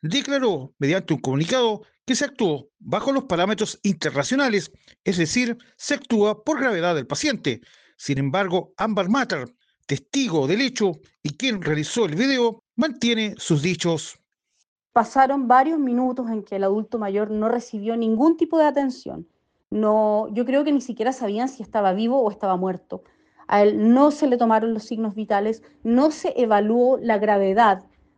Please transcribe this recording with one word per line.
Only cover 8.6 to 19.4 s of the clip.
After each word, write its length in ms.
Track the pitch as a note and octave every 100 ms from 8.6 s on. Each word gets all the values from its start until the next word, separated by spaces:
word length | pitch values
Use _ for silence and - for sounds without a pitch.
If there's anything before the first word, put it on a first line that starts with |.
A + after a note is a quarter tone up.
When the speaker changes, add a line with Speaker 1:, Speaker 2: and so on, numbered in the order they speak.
| - -
Speaker 1:
Ámbar 320 | A3 G#3 F3+
Matar, 380 | C4+ B3 D#3+ A#2+ _ _ _ -
testigo 600 | C#3 - C#4 B3 D#3+ C3+
del 140 | G#3
hecho 320 | C4+ B3+ G3+ D3+ _ _
y 80 | D3
quien 320 | - C4 G3+
realizó 420 | D3+ D3+ D3 A#3+
el 100 | F#3+
video, 480 | D#3 C4+ C4 A#3 A3+ _ -
mantiene 580 | D#4 - A#3 A3+ G#3+ G#3
sus 240 | - D3+
dichos. 560 | E3 E3+ E3+ D#3+ - - _ _ _ _ _ _ _
Speaker 2:
Pasaron 560 | A#3+ A3 C4+ C4 C#4 B3
varios 300 | B3+ C#4+ D#4+
minutos 520 | C4 A#3+ B3+ B3+ A#3
en 120 | A3
que 140 | G3 G3
el 80 |
adulto 340 | G3 G#3 G#3+ A3+
mayor 320 | G3+ G3+ G#3+
no 180 | G#3+ A3
recibió 480 | A#3+ A#3 G#3+ G#3 A#3
ningún 400 | A3 A3 D#4 D#4+
tipo 220 | D#4+ E4
de 80 | D4+
atención. 600 | C#4+ C#4 B3+ - - E3+ _